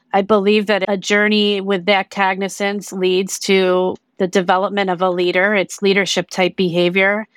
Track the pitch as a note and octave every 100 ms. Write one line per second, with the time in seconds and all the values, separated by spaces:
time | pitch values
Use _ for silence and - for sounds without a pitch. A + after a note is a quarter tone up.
0 | - G3 G3 G#3+ G3 G#3+ G3+ G3 F#3+ G3
1 | - G#3 G#3 G#3+ G#3 G3+ F#3+ G3 F3 G3
2 | F#3+ - F#3+ F#3+ G3 - G3+ G3+ - F#3+
3 | F#3 F#3 F#3+ - - F#3+ F#3 F3+ F#3 -
4 | _ - F#3 G3 F3+ F#3 G3+ G3+ F#3+ F3
5 | F#3 F3+ F3+ F3+ G3+ G#3 F3+ - G3 G3
6 | F#3 F3+ F3 - F#3 - F#3 F3 F3 F#3+
7 | G3 G#3 A3